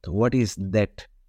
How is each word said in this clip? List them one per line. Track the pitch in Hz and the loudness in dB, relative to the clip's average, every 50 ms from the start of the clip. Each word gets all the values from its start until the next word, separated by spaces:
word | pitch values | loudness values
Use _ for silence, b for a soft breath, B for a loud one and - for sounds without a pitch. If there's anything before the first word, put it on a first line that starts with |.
| - | -10
So | - 82 | -4 0
what | 101 117 123 127 | 0 2 2 2
is | 127 117 101 - | 2 0 0 -2
that | - 98 95 92 107 101 - - - - - _ _ _ | -6 -6 0 2 2 0 0 -2 -12 -20 -20 _ _ _